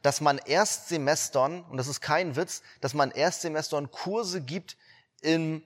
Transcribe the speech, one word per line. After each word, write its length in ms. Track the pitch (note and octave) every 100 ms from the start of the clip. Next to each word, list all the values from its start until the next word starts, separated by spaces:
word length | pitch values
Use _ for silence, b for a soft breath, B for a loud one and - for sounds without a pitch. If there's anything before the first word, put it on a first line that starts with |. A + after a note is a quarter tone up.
dass 220 | C#3+ C#3
man 160 | D3+ C#3
Erstsemestern, 1200 | - D#3+ G#3 - - E3+ C#3 D#3 - C#3 C3+ F3
und 120 | E3+ B2+
das 120 | B2+
ist 120 | C#3
kein 360 | - D3+ F3+ C3+
Witz, 260 | F3 - B B
dass 140 | C#3
man 160 | C#3+ D#3
Erstsemestern 800 | C3+ D#3+ - E3+ D#3 D3+ D3+ C#3+
Kurse 500 | - F3+ G#3+ G#3 F3+
gibt 380 | C3 F3+ - - b b b _
in 420 | D3+ E3 D#3+ D#3+